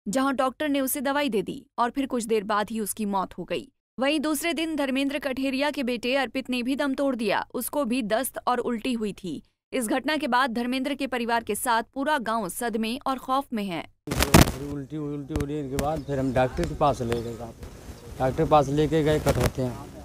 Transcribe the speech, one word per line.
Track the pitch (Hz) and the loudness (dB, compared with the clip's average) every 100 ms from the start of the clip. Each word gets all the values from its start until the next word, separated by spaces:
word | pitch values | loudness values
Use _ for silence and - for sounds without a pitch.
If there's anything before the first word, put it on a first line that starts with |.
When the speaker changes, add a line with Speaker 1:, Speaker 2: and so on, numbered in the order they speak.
| - | -4
Speaker 1:
जहां | 254 269 277 | 0 2 2
डॉक्टर | 262 - 302 | 0 0 0
ने | 277 | 0
उसे | 262 294 | 0 0
दवाई | 269 277 285 | 0 0 2
दे | 202 | 0
दी | 175 - - - | -2 -8 -10 -2
और | 240 | 0
फिर | 277 269 | 0 -2
कुछ | 247 | -2
देर | 220 220 202 | 0 0 2
बाद | 208 208 | 0 0
ही | 220 | -2
उसकी | 202 - 202 | -4 -4 -2
मौत | 196 180 - | -2 -2 -6
हो | |
गई। | 165 170 - _ _ - | -6 -6 -6 _ _ -2
वहीं | 269 311 | 0 2
दूसरे | 294 302 339 | 2 0 0
दिन | 311 330 311 | 0 -2 0
धर्मेंद्र | 277 262 277 285 | 0 0 0 -2
कठेरिया | 277 262 269 262 285 | -4 -2 -2 0 0
के | 294 | 0
बेटे | 247 240 240 269 | -2 -2 0 0
अर्पित | 247 262 254 | 0 -2 -2
ने | 247 | -2
भी | 240 269 | 0 0
दम | 285 | 0
तोड़ | 262 277 240 | 2 0 2
दिया, | 214 139 - | 2 0 -2
उसको | - 233 294 | -6 -2 -2
भी | 254 247 | 0 0
दस्त | 208 220 262 - - | 0 0 -2 -4 -2
और | 247 | 0
उल्टी | - 233 262 | 0 -2 -2
हुई | 226 220 | -2 -2
थी। | - 180 135 - _ _ | -4 -8 -8 -10 _ _
इस | 262 220 | -4 0
घटना | 277 262 311 | 0 0 0
के | 294 | 2
बाद | 240 269 | 2 2
धर्मेंद्र | 226 240 262 269 | 0 -2 -2 -2
के | 285 269 | -2 -2
परिवार | 254 233 233 | -2 0 0
के | 226 | 0
साथ | 208 262 226 226 | -4 0 0 0
पूरा | 262 277 302 | -4 0 0
गांव | 220 226 185 | 0 -2 -2
सदमे | - 240 220 220 247 - | -4 -4 -2 -2 -2 -4
और | 262 | -4
खौफ | - 262 277 | 0 -2 -2
में | 220 | -4
है। | 202 160 - _ - | -4 -6 -8 _ -6
Speaker 2:
उल्टी | - - - - 131 143 147 131 156 | 0 6 8 8 4 -6 -8 -6 -6
हुई, | 147 | -6
उल्टी | 147 139 | -6 -4
होने | 156 143 151 139 | -2 -2 -2 -2
के | 139 | 0
बाद | 143 156 | 0 -2
फिर | 131 139 | -2 -2
हम | 135 | 2
डॉक्टर | 127 127 - 156 | 2 2 2 -4
के | 147 | 2
पास | 123 131 | 2 2
ले | 117 117 | -2 -2
गए। | 117 | -4
डॉक्टर | 113 117 - - - - - - - 131 | -8 -12 -12 -16 -16 -16 -16 -16 -2 -2
के | 123 156 | 0 6
पास | 151 135 | 6 6
लेके | 147 151 160 | 4 4 4
गए | 147 151 | 4 4
कठौतिया, | 143 127 123 - 127 113 - - | 4 2 2 0 -2 -4 -12 -14